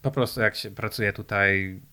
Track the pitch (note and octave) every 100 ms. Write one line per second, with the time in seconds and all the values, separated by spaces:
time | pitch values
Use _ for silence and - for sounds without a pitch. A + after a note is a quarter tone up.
0 | C3+ C#3+ A#2 - A2 - G#2+ G2 G#2+ -
1 | G#2 G2 G#2 G2+ G2 G2 F#2+ F#2+ -